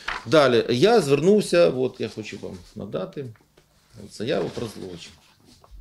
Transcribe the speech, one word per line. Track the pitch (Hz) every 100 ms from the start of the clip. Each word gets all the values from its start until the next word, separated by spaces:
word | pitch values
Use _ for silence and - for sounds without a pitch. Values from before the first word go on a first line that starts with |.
| - - 113
Далі. | 151 135 117 -
Я | 120 190 233
звернувся, | 143 139 170 214 202 175 170
от | 127 127 -
я | 113 110
хочу | 107 101
вам | 92 92 - 104
надати | 101 135 180 156 127 107 _ _ _ _ _ 107 98
заяву | - 113 190 208 123
про | 117
злочин. | 98 95 87 - - _ _ _ _ _ -